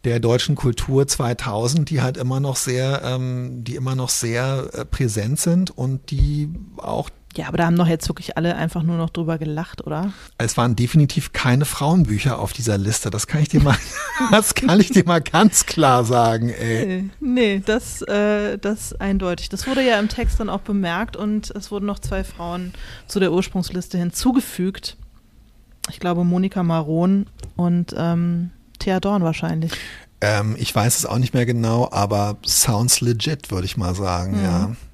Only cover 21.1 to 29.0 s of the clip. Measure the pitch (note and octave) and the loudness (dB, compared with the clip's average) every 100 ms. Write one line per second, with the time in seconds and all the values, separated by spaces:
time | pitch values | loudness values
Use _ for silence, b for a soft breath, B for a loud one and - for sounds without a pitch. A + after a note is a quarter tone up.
21.1 | - G#3 G#3+ - G3+ G3 G#3 G3+ G3 - | -4 -2 -2 -4 -12 -8 -6 -4 -6 -4
22.1 | F#3+ F#3+ - E3+ F3 F3+ B B B B | -4 -6 -8 -8 -6 -8 B B B B
23.1 | G3+ F#3 E3+ F#3+ F#3+ E3+ F3+ - F3+ F3 | 0 2 2 0 -2 -4 -6 -4 -2 -2
24.1 | - B3+ B3+ - - F#3 G3 - - - | 0 2 2 0 -4 -4 -4 -12 -14 -20
25.1 | - _ - - - _ - - - F3+ | -20 _ -20 -20 -20 _ -12 -10 -4 -2
26.1 | F3 F3 F3+ F#3+ G3 E3+ E3 D3+ D#3+ F3+ | 2 2 2 0 0 0 0 0 2 2
27.1 | G3 G3+ - - - F3 F3 F3 - E3+ | 2 0 -10 -12 -2 0 2 0 -2 -2
28.1 | E3+ E3+ E3+ F3 - _ - G3 F#3 | 0 0 -2 -4 -10 _ -8 -2 0